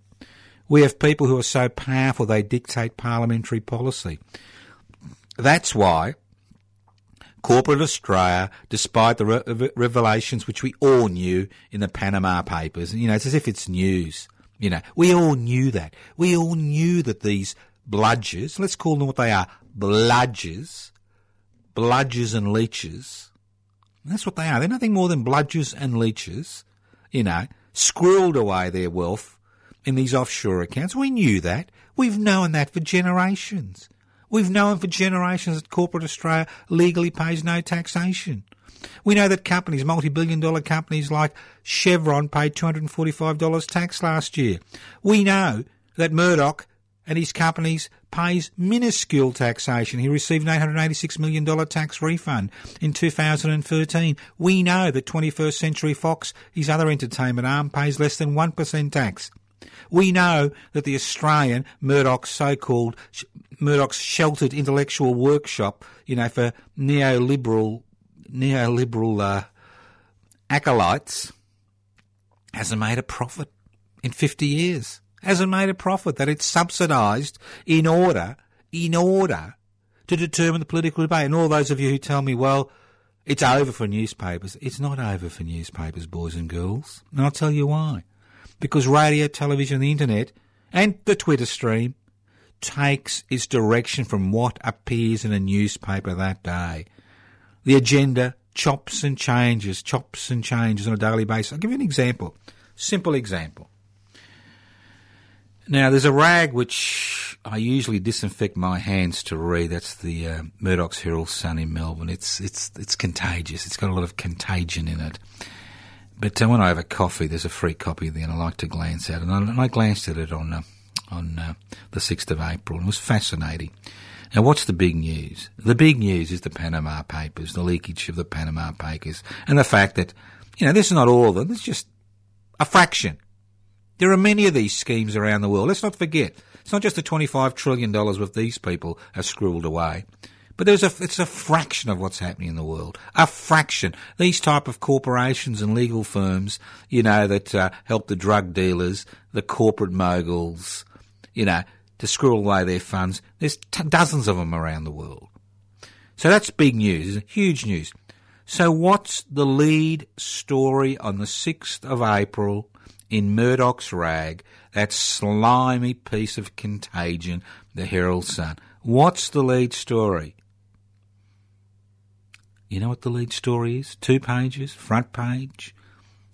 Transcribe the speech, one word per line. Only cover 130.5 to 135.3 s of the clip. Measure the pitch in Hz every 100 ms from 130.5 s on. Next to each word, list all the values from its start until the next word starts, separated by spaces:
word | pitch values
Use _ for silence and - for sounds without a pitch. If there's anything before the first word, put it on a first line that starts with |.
| -
you | 123
know, |
this | 190 196
is |
not | 170 123
all | 123 117
of | 92
them. | 156
It's | 233
just | - - - _ _ _ _ _ _ -
a | 151
fraction. | 185 285 - 92 73 _ _ _ _ _ _ _ -
There | 185
are | 190
many | 202 208 196
of |
these | 143 107 -
schemes | - 113 110 104
around | 107